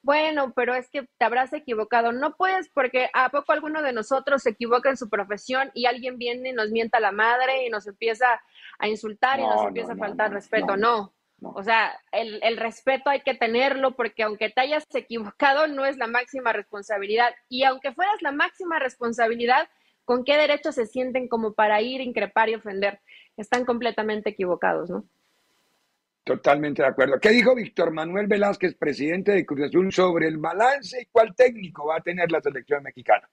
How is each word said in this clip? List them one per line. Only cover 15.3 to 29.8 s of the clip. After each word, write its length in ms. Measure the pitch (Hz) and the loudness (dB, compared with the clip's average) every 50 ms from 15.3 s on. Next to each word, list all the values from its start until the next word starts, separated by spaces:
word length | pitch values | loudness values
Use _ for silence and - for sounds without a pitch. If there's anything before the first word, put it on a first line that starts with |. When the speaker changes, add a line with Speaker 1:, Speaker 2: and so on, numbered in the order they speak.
| - _ 294 277 269 294 311 | -4 _ 2 4 4 4 2
Speaker 1:
no 180 | 302 285 269 269 | 0 0 -2 -2
es 120 | 269 269 | -2 -2
la 100 | 262 240 | -2 -6
máxima 460 | 226 233 240 247 - - 262 254 233 214 | -2 -2 -2 -2 -2 -10 -4 -2 -2 -2
responsabilidad. 800 | 208 202 _ - 202 202 - 214 202 202 202 214 226 240 240 - _ _ _ | -2 -6 _ -14 -14 -6 -4 -4 -4 -2 0 2 2 2 2 0 _ _ _
Y 140 | 254 247 269 | -2 2 2
aunque 280 | 262 262 262 - 277 240 | 2 2 0 -6 -8 -2
fueras 280 | 311 359 403 427 - | 0 0 0 0 -2
la 100 | 339 285 | -2 -4
máxima 480 | 277 294 330 359 _ _ 381 349 330 311 | 0 0 -2 -2 _ _ -6 -4 -2 -2
responsabilidad, 920 | 269 254 - _ 240 233 226 240 233 220 233 233 240 233 254 285 330 _ _ _ _ _ _ _ _ | -2 -2 -4 _ -6 -4 0 0 0 0 0 0 2 2 4 2 2 _ _ _ _ _ _ _ _
¿con 200 | - 247 254 247 | 0 0 0 2
qué 100 | 254 285 | 2 4
derecho 340 | 294 302 285 294 285 - 320 269 | 4 4 4 2 0 -2 -4 -2
se 120 | 262 226 | -2 -4
sienten 420 | 220 _ 254 254 254 233 254 254 240 | -4 _ -6 -4 -2 -4 -4 -4 -2
como 240 | 240 226 220 214 208 | -4 -2 -2 -2 0
para 280 | - 214 214 214 214 | 2 2 4 4 2
ir, 200 | 226 247 262 262 | 0 -2 -4 -6
increpar 480 | 269 247 233 220 202 202 _ 226 226 220 | -8 -6 -4 -4 -4 0 _ 0 2 2
y 60 | 226 | 0
ofender? 440 | 220 - 214 190 196 202 202 202 _ _ _ - - - _ _ | -4 -6 -8 -4 -2 -2 -2 -2 _ _ _ -20 -20 -20 _ _
Están 260 | - 208 - 254 247 247 | -14 -4 -2 -2 -2 0
completamente 680 | 247 240 233 240 233 220 - 214 220 214 214 214 220 | -2 -2 -2 -2 -2 -2 -2 -4 -2 -4 -4 -4 -6
equivocados, 580 | 208 - 190 180 175 160 - 185 170 160 156 175 | -4 -2 -2 -2 -2 0 2 0 0 0 -4 -6
¿no? 160 | 175 202 208 _ _ _ _ _ _ _ _ _ _ _ _ _ _ _ _ _ _ _ _ _ _ _ _ | -8 -8 -10 _ _ _ _ _ _ _ _ _ _ _ _ _ _ _ _ _ _ _ _ _ _ _ _
Speaker 2:
Totalmente 560 | - 131 - - 156 143 147 151 147 139 156 | -4 -4 2 4 4 4 4 2 -4 0 2
de 80 | 143 135 | 0 2
acuerdo. 300 | - - 131 135 139 - | 4 2 2 2 2 2
¿Qué 80 | - 214 | 4 6
dijo 260 | 226 247 202 247 254 | 6 6 6 4 4
Víctor 360 | 247 202 - _ - 170 165 | 2 0 -6 _ 0 0 0
Manuel 360 | 160 156 156 165 180 202 208 | 0 -4 -6 -4 -4 -4 0
Velázquez, 480 | 196 214 202 202 202 196 - - 175 151 | 0 2 2 2 0 0 0 -2 -4 -2
presidente 560 | _ 170 151 131 110 139 151 170 190 190 196 | _ -4 -4 -2 -2 -4 -4 -2 0 0 2
de 140 | 202 185 147 | 2 2 0
Cruz 220 | - 151 135 147 | -2 -4 -4 -4
Azul, 260 | 139 123 175 | 2 2 2